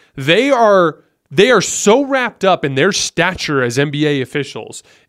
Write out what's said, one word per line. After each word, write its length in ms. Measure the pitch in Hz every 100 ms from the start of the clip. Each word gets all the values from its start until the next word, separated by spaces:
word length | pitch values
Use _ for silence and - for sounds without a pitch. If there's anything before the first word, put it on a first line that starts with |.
| _
They 360 | - 135 175 269
are, 520 | 262 226 196 170 151 _ _ _
they 200 | 143 226
are 120 | 233
so 420 | - - - 233
wrapped 400 | 277 269 240 -
up 200 | 190 175
in 120 | 151 135
their 160 | 175
stature 720 | 202 - - 170 180 - 143
as 180 | 123 120
N 100 | 147
B 160 | 147 151
A 140 | 143
officials 640 | 123 147 135 117 104 - - _